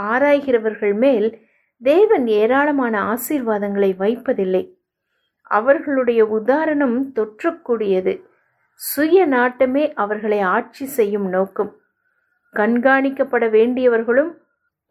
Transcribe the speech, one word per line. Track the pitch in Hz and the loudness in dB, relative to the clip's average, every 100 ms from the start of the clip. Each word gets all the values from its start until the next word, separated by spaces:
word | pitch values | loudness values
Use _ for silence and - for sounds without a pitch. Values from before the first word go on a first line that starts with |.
ஆராய்கிறவர்கள் | 202 247 285 285 277 233 220 208 208 202 | -2 0 2 2 2 0 0 -2 -2 2
மேல் | 269 233 220 - _ _ _ _ | 2 2 0 -4 _ _ _ _
தேவன் | 240 330 427 403 240 | 2 4 4 2 2
ஏராளமான | 208 220 269 294 277 240 214 196 | 2 2 2 2 0 -2 -2 -2
ஆசீர்வாதங்களை | 247 - 302 226 208 202 202 196 185 | -4 -4 -4 -2 -4 -2 0 0 0
வைப்பதில்லை. | 202 247 254 208 185 185 185 _ _ _ _ _ _ _ - | -2 -2 -4 -4 0 -2 -4 _ _ _ _ _ _ _ -4
அவர்களுடைய | 208 247 302 302 269 240 233 214 | -2 2 0 0 -2 0 2 2
உதாரணம் | 214 208 285 320 294 269 233 269 | 0 0 0 0 0 0 -2 -4
தொற்றக்கூடியது. | - 214 - 330 330 - 233 202 185 185 190 - _ _ _ _ _ | -4 -6 -4 -6 -6 -4 -2 0 0 -2 -6 -10 _ _ _ _ _
சுய | - - 320 370 330 | -10 -2 2 4 4
நாட்டமே | 247 247 247 262 269 302 - | 2 0 0 0 0 -2 -4
அவர்களை | 208 214 214 208 185 | -4 -4 -2 0 0
ஆட்சி | 208 247 - 269 | -2 -4 -12 -10
செய்யும் | 240 202 208 190 | -2 -2 -2 -2
நோக்கம். | 185 190 - 196 - _ _ _ _ _ _ _ | -2 -2 -4 -8 -8 _ _ _ _ _ _ _
கண்காணிக்கப்பட | - 226 240 262 269 269 277 269 240 226 | -2 0 2 2 2 0 -2 -2 0 2
வேண்டியவர்களும் | 214 240 254 254 226 233 247 330 - _ _ _ _ - | 2 2 2 0 0 0 0 0 -6 _ _ _ _ 0